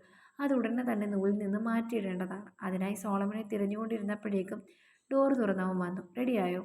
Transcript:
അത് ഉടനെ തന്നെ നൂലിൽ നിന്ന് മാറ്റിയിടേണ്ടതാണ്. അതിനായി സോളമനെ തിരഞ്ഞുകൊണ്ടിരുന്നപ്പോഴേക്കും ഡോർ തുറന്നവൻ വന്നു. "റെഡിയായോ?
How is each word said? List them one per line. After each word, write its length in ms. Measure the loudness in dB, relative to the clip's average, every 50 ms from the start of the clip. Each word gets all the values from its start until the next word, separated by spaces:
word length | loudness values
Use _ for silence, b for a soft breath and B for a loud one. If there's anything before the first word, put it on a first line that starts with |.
| B B B B B B B -4
അത് 140 | 0 2 2
ഉടനെ 280 | 2 2 2 0 0 0
തന്നെ 220 | 0 0 0 0
നൂലിൽ 300 | 0 0 2 2 2 2 2
നിന്ന് 220 | 0 0 -2 0
മാറ്റിയിടേണ്ടതാണ്. 880 | 0 0 0 0 0 0 -2 -2 -2 -2 -2 -2 -4 -4 -6 -8 -10 -14 -14 -8 -6
അതിനായി 340 | -4 -2 0 0 -2 -2
സോളമനെ 460 | -4 -2 -2 0 0 0 0 -2 -4 -4
തിരഞ്ഞുകൊണ്ടിരുന്നപ്പോഴേക്കും 1160 | -4 -2 0 0 0 0 -2 -2 -4 -4 -4 -2 -2 -4 -2 -2 0 0 0 0 -2 -6 -10 -10 B B B B B B B B _
ഡോർ 200 | 2 4 6 6 4
തുറന്നവൻ 420 | 4 4 2 2 2 0 0 0 0
വന്നു. 240 | 0 -2 -2 -6 -8 -8 -6
"റെഡിയായോ? 480 | -2 0 0 2 2 2 2 0 -2